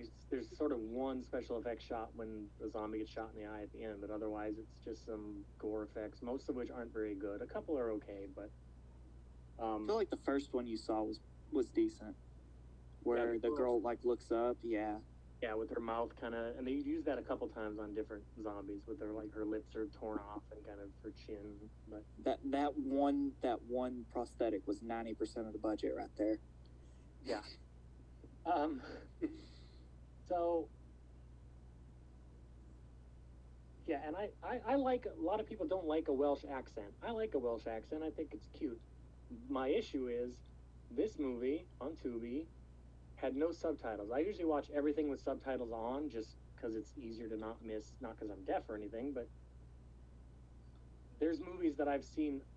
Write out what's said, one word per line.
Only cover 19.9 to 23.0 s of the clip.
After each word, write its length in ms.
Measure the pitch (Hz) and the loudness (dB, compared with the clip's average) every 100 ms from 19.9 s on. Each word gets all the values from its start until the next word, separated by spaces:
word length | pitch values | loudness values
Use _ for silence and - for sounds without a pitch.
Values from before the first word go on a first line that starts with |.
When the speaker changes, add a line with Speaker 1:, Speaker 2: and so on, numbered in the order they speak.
| - | -2
Speaker 1:
torn 200 | 113 107 | -2 0
off 240 | 101 104 - | -2 -8 -8
and 140 | 104 107 | -12 -10
kind 160 | 101 | -10
of 80 | 98 - | -10 -8
her 80 | 110 - - | -10 -8 -8
chin, 440 | 104 104 101 113 - - | -8 -8 -10 -12 -14 -10
but 140 | 107 - - - | -10 -10 0 2
Speaker 2:
That, 140 | 117 135 | 2 4
that 240 | 139 147 151 | 4 4 4
one, 560 | 135 139 | 4 6